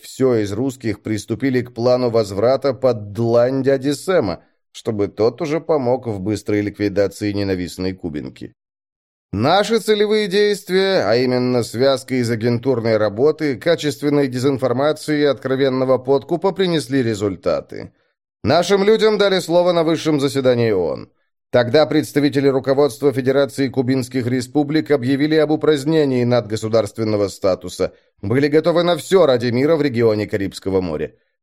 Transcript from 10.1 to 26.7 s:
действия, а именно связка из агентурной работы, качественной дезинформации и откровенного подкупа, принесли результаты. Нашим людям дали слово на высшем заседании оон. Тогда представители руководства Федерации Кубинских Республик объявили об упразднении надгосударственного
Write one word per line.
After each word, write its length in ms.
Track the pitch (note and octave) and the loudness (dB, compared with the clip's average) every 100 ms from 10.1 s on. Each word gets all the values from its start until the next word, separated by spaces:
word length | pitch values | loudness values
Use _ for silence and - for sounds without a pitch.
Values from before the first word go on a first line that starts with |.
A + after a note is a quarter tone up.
| G#3+ G#3 | 0 0
действия, 760 | G3 G#3 G3 - F#3 F#3+ F#3 G2+ | 0 0 -2 -2 0 2 0 2
а 100 | A#2 | 2
именно 460 | B2+ B2+ B2 B2 | 2 0 0 0
связка 520 | A#2 A2 C3+ C3 - | -2 0 0 0 -2
из 160 | B2+ A#2 | -2 -2
агентурной 680 | A#2 A#2+ A#2 C3 A#2+ A2+ G#2+ | 0 0 0 0 -2 0 2
работы, 600 | G#2 G2+ D3 D#3 D3+ A2+ | 0 2 0 0 -4 -2
качественной 680 | E3 D#3+ D3+ C3 D3 C#3+ C#3 | 0 0 -2 -2 0 2 0
дезинформации 960 | B2 C3+ C3 C3 A#2+ D3 D3 - D3 | 0 -2 0 -2 0 0 -2 -2 0
и 40 | |
откровенного 760 | D3 C3 B2+ C3 C3+ C3 C3 B2+ | 0 0 -2 0 0 0 0 0
подкупа, 540 | B2 C#3 B2+ E3+ G3 | 2 0 0 -2 -2
принесли 500 | F#3 F#3 D#3+ A#2+ C3+ | 0 0 -2 -2 0
результаты. 880 | A2+ G2+ G#2 F2 F2+ D2 - G1+ - _ _ _ _ _ | 0 0 -2 -2 -2 -2 -4 -14 -16 _ _ _ _ _
Нашим 420 | G2+ D#3+ F3+ G3 | 0 2 2 2
людям 340 | G3+ A3 G#3+ G#3 | 4 4 2 2
дали 220 | G3+ F#3 | 2 0
слово 320 | D#3 E3+ F3 | 0 2 2
на 120 | E3+ | 2
высшем 340 | D#3+ D#3 D#3+ D3+ | 0 0 0 0
заседании 520 | C#3 C3 B2+ A#2+ A#2 | 0 0 2 2 2
оон. 400 | F#2+ E2 B1 - _ _ _ _ | 0 -2 -4 -12 _ _ _ _
Тогда 360 | B2 A#2+ D3 D3+ | 0 2 2 4
представители 640 | D3+ B2 D3 C#3+ C3 C#3 | 0 0 0 0 2 2
руководства 640 | C3 B2+ C3+ D3 - C#3+ | 0 0 2 2 2 -2
Федерации 560 | B2+ C3 C3+ C#3 - C3+ | 0 0 0 0 -2 -4
Кубинских 580 | C3 B2 C3 A#2 C3+ A#2+ | -2 -2 -2 -2 -4 -2
Республик 640 | B2+ B2 D3 C#3+ D3+ D3+ | -2 -2 -2 0 0 0
объявили 460 | C#3+ A#2+ C#3 D3+ D#3 | 0 0 0 0 2
об 160 | D3+ | 2
упразднении 720 | D3+ D3+ D3+ C#3 D#3+ C#3+ B2+ | 0 2 0 2 0 2 0
надгосударственного 1040 | A#2+ B2 G#2 G#2+ A2 | 2 0 0 -6 0